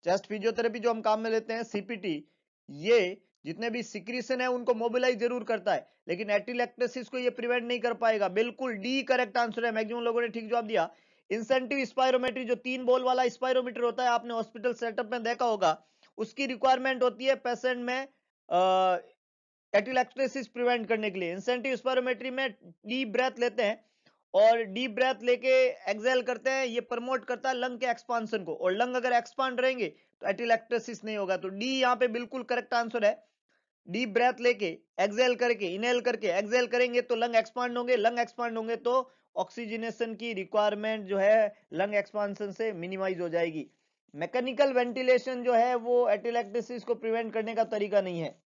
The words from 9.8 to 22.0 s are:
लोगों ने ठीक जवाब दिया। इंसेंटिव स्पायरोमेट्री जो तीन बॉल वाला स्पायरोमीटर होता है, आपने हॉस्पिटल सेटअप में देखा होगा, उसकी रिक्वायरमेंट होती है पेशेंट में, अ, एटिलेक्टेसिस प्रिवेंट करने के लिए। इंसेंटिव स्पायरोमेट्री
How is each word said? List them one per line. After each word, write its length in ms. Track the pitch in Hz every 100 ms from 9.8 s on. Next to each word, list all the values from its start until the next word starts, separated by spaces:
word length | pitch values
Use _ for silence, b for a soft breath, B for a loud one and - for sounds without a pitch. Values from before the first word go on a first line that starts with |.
| 220 240
लोगों 220 | 233 233
ने 60 | 240
ठीक 200 | 226 220
जवाब 180 | 233 220
दिया। 280 | 214 165 b b b b
इंसेंटिव 540 | 214 220 262 254 277
स्पायरोमेट्री 600 | 254 - 262 254 247 233
जो 100 | 240
तीन 300 | 247 254 254
बॉल 180 | 247 254
वाला 260 | 254 254 247
स्पायरोमीटर 520 | 240 254 254 247 240
होता 220 | 240 233
है, 60 | 247
आपने 260 | 233 233
हॉस्पिटल 400 | 233 226 233 240
सेटअप 360 | 240 233 220 220
में 100 | 240
देखा 220 | 233 233
होगा, 400 | 247 214 180 156 b b b -
उसकी 300 | 220 - 269
रिक्वायरमेंट 560 | 240 262 262 262 262
होती 220 | 247 220
है 100 | 262
पेशेंट 440 | 262 254 240 254 247
में, 300 | 240 254 269 _ _ _ _
अ, 460 | 175 185 185 185 180 - _ _ _ _ _ _
एटिलेक्टेसिस 760 | 202 214 254 254 - 262 254 247
प्रिवेंट 400 | 240 247 247 208
करने 220 | 226 214
के 100 | 185
लिए। 120 | 175
इंसेंटिव 440 | 180 196 247 269 262
स्पायरोमेट्री 540 | 262 254